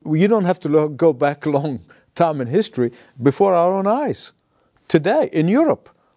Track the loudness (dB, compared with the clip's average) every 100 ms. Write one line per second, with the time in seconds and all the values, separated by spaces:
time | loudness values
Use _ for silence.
0 | -4 0 2 2 0 -4 0 0 0 0
1 | 0 2 -2 -2 -2 -2 -2 -8 -12 _
2 | _ -2 -2 -2 -2 -2 -2 -2 -4 -4
3 | -20 -2 0 2 2 2 2 0 -2 -2
4 | -4 -6 -12 _ _ _ _ _ 0 0
5 | 2 0 0 0 0 2 0 -2 _ _
6 | _